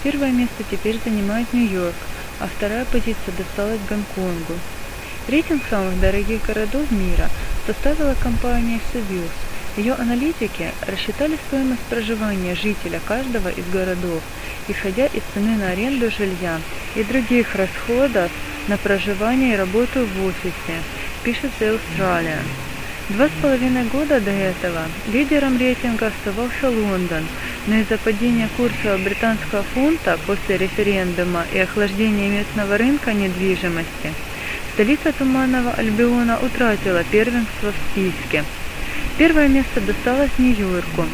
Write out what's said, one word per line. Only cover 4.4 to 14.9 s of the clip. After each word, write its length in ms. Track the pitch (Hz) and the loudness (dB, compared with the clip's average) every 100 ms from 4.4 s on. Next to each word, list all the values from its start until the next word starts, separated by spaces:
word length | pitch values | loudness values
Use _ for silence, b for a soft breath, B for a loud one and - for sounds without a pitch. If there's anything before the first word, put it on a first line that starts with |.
| 160 170 - - - B B B - | -4 -6 -6 -8 -8 B B B 0
Рейтинг 340 | 277 330 302 - | 0 2 0 0
самых 300 | 220 190 185 | 0 0 4
дорогих 460 | 185 208 208 220 - | 4 4 2 0 0
городов 460 | 214 214 262 302 | 0 0 0 0
мира 380 | 214 185 175 - B B B - | 2 4 4 6 B B B 0
составила 480 | 214 - 311 294 254 | 2 4 4 4 4
компания 600 | 247 226 - 233 233 233 - | 2 2 4 4 2 2 0
Savills. 380 | 247 208 185 165 - B B B - | -2 -2 -2 -2 -4 B B B -2
Ее 180 | 208 262 | 0 0
аналитики 720 | 240 240 285 339 214 - 165 - - | 0 2 0 0 -4 -4 -6 -6 -6
рассчитали 520 | 190 - 208 294 311 - | -4 -4 0 0 0 -2
стоимость 340 | 269 262 247 - | 0 0 0 -2
проживания 640 | 233 214 226 214 196 180 | -4 -2 -2 0 -2 -2
жителя 460 | 180 214 202 175 165 - | -2 -2 -2 -4 -4 -2
каждого 400 | 214 262 233 185 | -2 -2 -2 -2
из 180 | - 175 | -2 -2
городов, 500 | 190 185 180 180 165 - B B B - | 0 0 -2 -2 -4 -6 B B B -6
исходя 380 | 196 202 | -4 -2